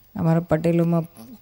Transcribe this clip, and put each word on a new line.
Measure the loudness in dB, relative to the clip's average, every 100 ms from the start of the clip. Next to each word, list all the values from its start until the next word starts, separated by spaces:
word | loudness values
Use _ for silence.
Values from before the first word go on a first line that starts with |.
| _
અમારા | -4 0 0
પટેલોમાં | 0 0 2 2 2 0 -2 -10 -20 -8